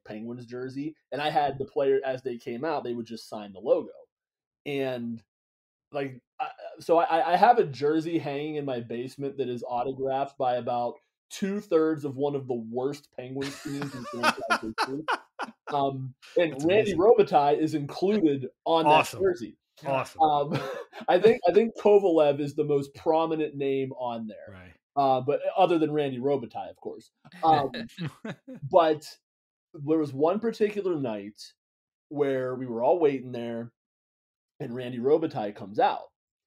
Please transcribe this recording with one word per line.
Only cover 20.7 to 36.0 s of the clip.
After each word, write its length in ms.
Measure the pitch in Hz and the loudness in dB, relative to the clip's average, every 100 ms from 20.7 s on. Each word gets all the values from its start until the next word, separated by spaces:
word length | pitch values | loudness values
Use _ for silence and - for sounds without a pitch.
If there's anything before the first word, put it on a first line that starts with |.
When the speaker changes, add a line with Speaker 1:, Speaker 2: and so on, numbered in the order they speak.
| - | -8
Speaker 1:
<laughs> 260 | - - - | -12 -8 2
I 100 | 180 | 6
think, 200 | 214 247 180 | 8 6 6
I 40 | |
think 200 | 185 226 - | 4 4 2
Kovalev 640 | 208 208 196 160 147 139 | 6 6 6 6 4 4
is 140 | 143 | -2
the 100 | 151 | -2
most 300 | 147 143 139 | 0 0 0
prominent 640 | - 165 160 160 160 147 139 | -6 0 2 2 -2 -4 -4
name 360 | 139 135 131 | -2 -2 -4
on 340 | 131 123 117 110 | -6 -8 -8 -10
there. 100 | 90 82 | -14 -18
Speaker 2:
Right. 260 | 95 90 _ _ 139 | -20 -20 _ _ 0
Speaker 1:
Uh, 260 | 135 131 | 2 2
but 200 | 127 143 554 196 | 0 -2 0 2
other 220 | 180 170 | 4 4
than 120 | 151 | 2
Randy 280 | 151 143 123 | 0 -2 -2
Robitaille, 500 | 135 139 113 110 87 | -2 -2 -4 -12 -12
of 80 | - | -12
course. 320 | - 110 - _ - 180 | -14 -14 -20 _ -20 -2
Um, 280 | 160 151 139 123 233 - 160 - | 2 2 2 -6 -12 -10 -12 -10
Speaker 2:
<laughs> 480 | 220 - - 247 131 | -14 -14 -16 -12 2
Speaker 1:
but 340 | 175 160 151 - - _ _ _ _ _ | 4 6 2 -4 -20 _ _ _ _ _
there 240 | 165 143 160 | -10 -2 0
was 160 | 147 | 0
one 260 | 131 160 208 | 0 0 2
particular 560 | 226 226 208 208 185 160 | -2 -2 -2 -2 -4 -2
night 460 | 127 107 101 - - _ _ _ _ _ - | -4 -6 -10 -16 -20 _ _ _ _ _ -10
where 460 | 143 143 131 127 127 | -2 0 0 -2 -6
we 120 | 127 | -6
were 160 | 113 | 0
all 160 | 127 175 | 2 4
waiting 320 | 147 135 123 | 2 0 -6
there, 400 | 120 117 117 120 _ _ _ _ _ _ _ _ - | -8 -6 -8 -10 _ _ _ _ _ _ _ _ -12
and 160 | 139 123 | -10 -8
Randy 240 | 123 127 | -8 -2
Robitaille 560 | 127 165 160 135 104 - | 2 2 2 -4 -6 -8
comes 240 | 98 120 | -8 0
out, 260 | 190 - | 0 0